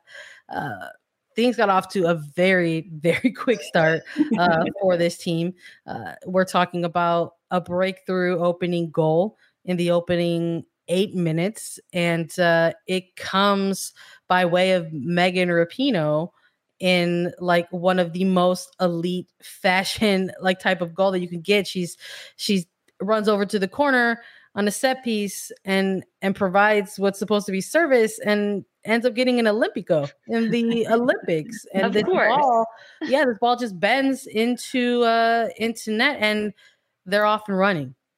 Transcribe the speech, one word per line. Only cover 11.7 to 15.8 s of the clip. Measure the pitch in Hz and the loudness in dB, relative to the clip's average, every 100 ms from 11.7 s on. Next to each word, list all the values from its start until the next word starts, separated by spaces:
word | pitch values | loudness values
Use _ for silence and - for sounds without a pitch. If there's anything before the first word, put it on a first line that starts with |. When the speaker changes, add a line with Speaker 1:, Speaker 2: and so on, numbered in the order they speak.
| - _ | -18 _
Speaker 1:
And, | 175 170 165 160 - | -2 0 -2 -4 0
uh, | 170 165 165 - - | 2 4 2 -2 -6
it | 185 180 - | -6 -6 -16
comes | - 190 202 196 196 190 - _ - - - | -4 0 2 2 0 -4 -8 _ -20 -14 0
by | 180 | 2
way | 180 180 185 | 2 2 2
of | 185 160 | 0 -2
Megan | 156 160 175 185 180 180 | -8 -2 2 2 2 0
Rapinoe | 170 170 - | 2 0 -2